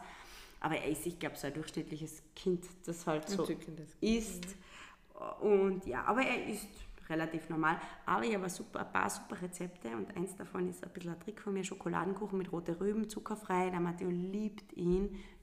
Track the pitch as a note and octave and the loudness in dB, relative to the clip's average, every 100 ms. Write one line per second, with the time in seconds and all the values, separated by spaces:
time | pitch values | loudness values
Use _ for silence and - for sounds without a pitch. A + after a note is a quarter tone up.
0 | - - - - - - D3+ D#3 C3+ D3+ | -10 -14 -16 -16 -16 -4 0 0 2 0
1 | F3 E3+ D3+ - C#3 C#3 D#3 - D3+ D#3 | -2 -4 -4 -4 -4 -4 -4 -4 -4 -4
2 | D#3 - - - F#3 F3 - - - E3+ | -6 -10 -18 -2 2 2 0 -12 -8 -4
3 | - D#3 D#3 G3 D#3+ D#3 - D#3 D3+ - | 0 0 2 0 2 0 -4 -10 -12 0
4 | G#3+ A3+ A3 F3+ - - - - - - | 4 4 2 -6 -8 -10 -14 -16 -18 -18
5 | - - - - G#3 G3+ G3 F#3+ - B2+ | -18 -10 -8 2 6 8 8 4 0 -2
6 | - A3+ B3+ A#3+ - G#3 - - - - | 4 4 4 2 0 -4 -6 -12 -14 -12
7 | - D#3+ D#3 D#3+ - D#3+ D#3+ F3 - - | -4 0 0 -2 -2 2 4 4 0 -8
8 | - F#3+ A#3 G#3 F#3 F3+ - - - - | 0 2 4 2 0 -4 -6 -4 0 4
9 | - - - G#3+ F3+ - F3+ F3 A3+ A3+ | 2 0 -6 -6 -4 -4 -6 -6 -6 -4
10 | G3 F3+ F#3 F3+ E3+ F#3 F3+ F3+ F3+ F#3 | -4 -2 -2 -4 -6 0 0 -2 -8 -6
11 | F3 E3 - G#3 - F#3+ F#3 G3 E3+ E3+ | -6 -6 -8 -8 -2 -2 -2 -2 0 2
12 | E3+ F#3+ G3+ F#3+ F#3 E3+ F3 E3+ G3 G#3+ | 2 0 0 0 0 -2 0 2 2 2
13 | G#3+ - - A3 - F3+ F#3 F3+ F3 F3 | 0 -2 -4 -6 0 2 4 4 2 2
14 | F3+ F3 F#3 G3+ G#3+ - - - F3 F#3 | 0 0 0 0 -2 -4 -12 0 4 6
15 | G3+ - - - | 4 -2 -12 -14